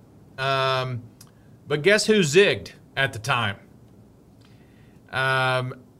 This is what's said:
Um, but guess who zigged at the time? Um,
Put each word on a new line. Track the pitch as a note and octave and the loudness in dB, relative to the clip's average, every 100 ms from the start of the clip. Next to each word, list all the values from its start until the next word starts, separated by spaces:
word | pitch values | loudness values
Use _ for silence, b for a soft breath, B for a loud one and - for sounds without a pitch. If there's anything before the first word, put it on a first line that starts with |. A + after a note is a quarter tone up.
| - - - - | -20 -20 -20 -8
Um, | C3+ C3+ C3+ C3 B2+ A#2+ - - - b b b - | -2 -2 0 -2 -4 -8 -12 -20 -20 b b b -6
but | D3 | 0
guess | D#3 G#3 G#3+ | 2 2 4
who | G#3+ | 2
zigged | D#3+ D#3+ G3 A2 - - - - | 4 4 4 2 -6 -20 -12 -4
at | C3+ | -4
the | A2 | -4
time? | A#2+ B2+ G#2+ G2 - - - - - - - - b b b b b b - | -4 -2 -2 -6 -14 -20 -20 -20 -20 -20 -20 -20 b b b b b b -10
Um, | - C3 C3 C3 B2+ B2+ - - | -4 -2 0 0 -2 -4 -12 -20